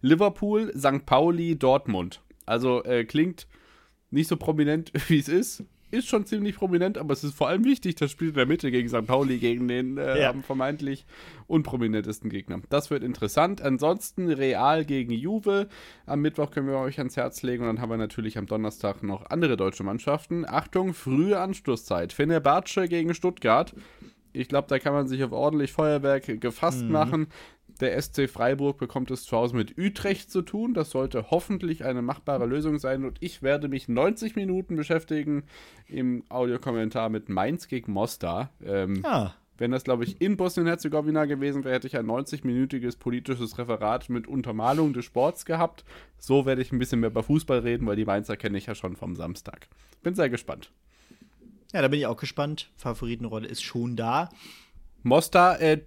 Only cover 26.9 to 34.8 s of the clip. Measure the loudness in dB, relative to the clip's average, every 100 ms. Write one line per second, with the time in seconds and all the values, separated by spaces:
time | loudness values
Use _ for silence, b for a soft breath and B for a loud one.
26.9 | 2 2 2 -2 B B B _ -4 -2
27.9 | 0 -2 0 -2 2 0 2 0 -2 -4
28.9 | -4 -4 -6 -2 0 2 0 -2 -2 -2
29.9 | 0 -2 -2 -2 -4 -2 -4 -2 0 0
30.9 | -2 -2 -2 0 0 0 -2 -2 -2 -2
31.9 | -2 -2 -4 -2 -2 0 0 0 -2 -2
32.9 | -2 -4 -6 -10 -4 0 0 0 -4 0
33.9 | 2 2 2 -4 -4 -2 -2 -2 -4